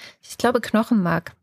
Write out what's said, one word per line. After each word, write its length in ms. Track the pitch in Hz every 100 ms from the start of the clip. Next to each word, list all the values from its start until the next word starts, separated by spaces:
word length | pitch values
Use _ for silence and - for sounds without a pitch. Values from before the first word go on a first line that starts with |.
| - -
Ich 160 | - -
glaube 220 | 247 240
Knochenmark. 760 | - 214 226 226 175 165 - -